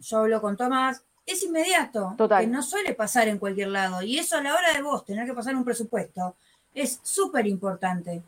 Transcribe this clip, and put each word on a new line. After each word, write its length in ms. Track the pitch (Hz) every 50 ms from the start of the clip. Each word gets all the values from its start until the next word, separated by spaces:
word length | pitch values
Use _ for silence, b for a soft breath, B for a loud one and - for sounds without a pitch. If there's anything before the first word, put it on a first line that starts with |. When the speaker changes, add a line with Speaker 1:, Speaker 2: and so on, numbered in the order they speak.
Speaker 1:
yo 180 | - - 226 220
hablo 220 | 220 220 220 220
con 140 | 214 208 202 190
Tomás, 460 | 247 254 269 262 262 262 247 - _ _ _ _ _
es 180 | - 381 370 415
inmediato, 720 | 349 330 320 320 359 370 339 277 - - 220 196 185 202 240
Speaker 2:
Total. 260 | 226 214 214 190 220
Speaker 1:
que 60 | 226
no 120 | 240 277 262
suele 300 | - - 403 392 370 -
pasar 340 | - 214 - - 247 226 220
en 100 | 214 196
cualquier 300 | 202 196 196 196 202 196
lado. 320 | 196 196 190 185 185 185
Y 160 | 185 214 254 311
eso 200 | 330 - 339 302
a 40 |
la 120 | 277 277 294
hora 180 | 339 359 339 311
de 80 | 285
vos 240 | 277 294 285 196 -
tener 200 | - 196 214 240 247
que 60 | 254
pasar 220 | 240 214 247 269
un 80 | 262 247
presupuesto 720 | 247 226 233 226 220 - 208 165 - - 185 180 180 180 _ _ _ _ _ _ _ -
es 260 | 269 294 - - - -
súper 420 | - - 392 392 370 381 262 220 208
importante. 760 | 196 180 202 196 185 180 - 185 180 180 170 175 170 170 170